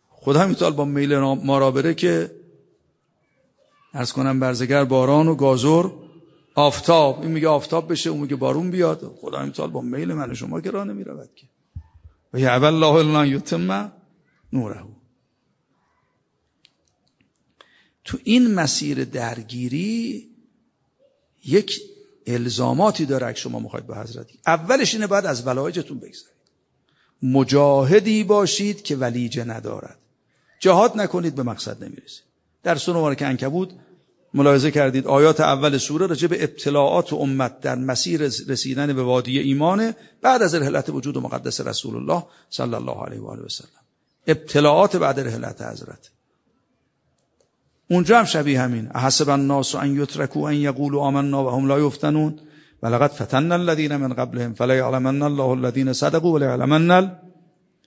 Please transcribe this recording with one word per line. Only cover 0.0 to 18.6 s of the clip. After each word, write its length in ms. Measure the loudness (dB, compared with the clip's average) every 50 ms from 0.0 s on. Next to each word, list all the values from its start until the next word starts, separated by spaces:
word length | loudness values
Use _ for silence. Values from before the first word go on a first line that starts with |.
| _ _
خدای 380 | _ _ 0 2 4 4 4
متعال 260 | 2 2 0 0 -2 0
با 120 | -2 -2
میل 320 | -2 -2 -2 0 0 0
ما 400 | 0 0 0 -2 -2 0 0 2
را 140 | 2 2 2
بره 220 | 2 0 0 -2 -2
که، 380 | 0 0 0 0 0 -2 -6 -10 -20 -20 _ _ _ _ _ _ _ _ _ _ _ _ _ _ _ _ _ _ _ _ _ _ _ _ _ _ _ _ _ -8
عرض 180 | -8 -6 -6
کنم، 280 | -4 -2 0 0 0 0
برزگر، 440 | 0 0 -2 -2 0 2 2 2 2
باران 440 | 4 2 2 4 4 4 4 4
و 80 | 4 2
گازر، 540 | 4 4 4 4 4 4 4 4 4 2 0 -4 -10 -20 -20 -20 -20 _ _ _ _ _ _ 0
آفتاب، 680 | 2 4 4 2 2 2 4 6 6 6 4 2 -2
این 100 | -4 -4
میگه 160 | -2 0 2
آفتاب 440 | 2 2 2 0 -2 -2 -2 -2 -2
بشه، 180 | -4 -4 -2 -4
اون 120 | -4 -4
میگه 140 | -4 -4 -4
بارون 360 | -2 0 0 0 0 -2 -2
بیاد. 440 | 0 0 2 0 0 -2 -8 -16 -16 -14
خدای 240 | -12 -10 -8 -6 -6
متعال 240 | -8 -6 -6 -8 -8
با 120 | -8 -8
میل 320 | -8 -6 -6 -6 -6 -6 -6
من 180 | -6 -6 -8
و 40 | -8
شما 260 | -10 -10 -8 -8 -8
که 100 | -8 -6
راه 140 | -6 -6 -8
نمیرود 440 | -8 -10 -12 -12 -14 -16 -18 -18 -20 _
که. 120 | _ _ _ _ _ _ _ -20 -20 -20 _ _ _ -20 -20 _ _ _ _ -4
«و 60 | 0
یأبی 260 | 0 2 2 4 4
الله 260 | 4 4 4 4 6
الا 300 | 6 6 4 4 4 2
ان 60 | 2
یتم 640 | 2 0 -2 -4 -4 -4 -2 -2 -2 -4 -4 -6 -10 -14 _ _ _ _ _ _ _ _ _ _ -6 -6
نوره.» 300 | -4 -4 -6 -8 -12 -16 -20 -20 _ _ _ _ _ _ _ _ _ _ _ _ _ _ _ _ _ _ _ _ _ _ _ _ _ _ _ _ _ _ _ _ _ _ _ _ _ _ _ _ _ _ _ _ _ _ _ _ _ _ _ _ _ -20 _ _ _ _ _ _ _ -16
تو 120 | -12 -12 -6 0
این 300 | 2 4 4 6 4 4
مسیر 500 | 2